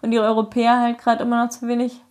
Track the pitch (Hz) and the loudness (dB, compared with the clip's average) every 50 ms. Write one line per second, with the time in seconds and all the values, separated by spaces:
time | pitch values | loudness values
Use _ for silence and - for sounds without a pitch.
0 | - 233 226 233 214 220 220 220 220 220 - 247 233 233 240 247 240 240 233 240 | -2 0 0 2 2 2 2 0 -2 -2 -2 0 2 2 4 4 2 0 -2 -2
1 | - 247 233 226 - 240 240 233 240 240 240 - 247 233 240 240 254 240 - - | 0 0 0 0 0 -2 0 0 -2 -2 -4 -8 -6 -4 -2 -2 -2 -4 -6 -12
2 | _ _ | _ _